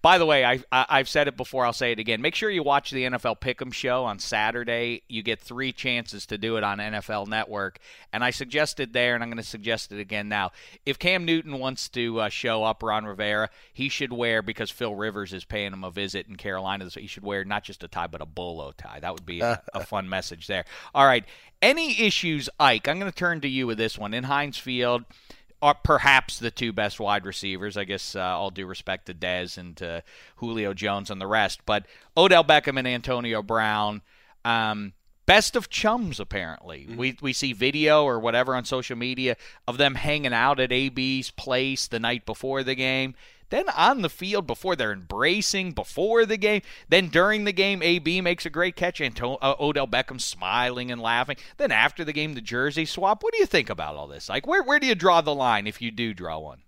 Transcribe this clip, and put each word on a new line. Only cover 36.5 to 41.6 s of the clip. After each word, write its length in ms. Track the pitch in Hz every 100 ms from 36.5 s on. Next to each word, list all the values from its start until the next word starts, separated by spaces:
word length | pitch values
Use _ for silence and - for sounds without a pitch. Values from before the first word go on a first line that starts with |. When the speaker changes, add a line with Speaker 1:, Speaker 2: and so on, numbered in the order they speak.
| 78 87 73
Speaker 3:
Mm-hmm. 160 | 71 117
Speaker 1:
We, 200 | 131 123
we 140 | 143
see 180 | 127 139
video 520 | 107 127 147 151 151
or 160 | 143 120
whatever 360 | 117 117 127 127
on 100 | 110
social 300 | 131 123 120
media 420 | 123 127 131 113 - - -
of 120 | 120
them 160 | 143 131
hanging 380 | 151 151 135
out 260 | 117 127 139
at 120 | 127
A 180 | 127 135
B's 420 | 131 131 131 127
place 560 | - - 127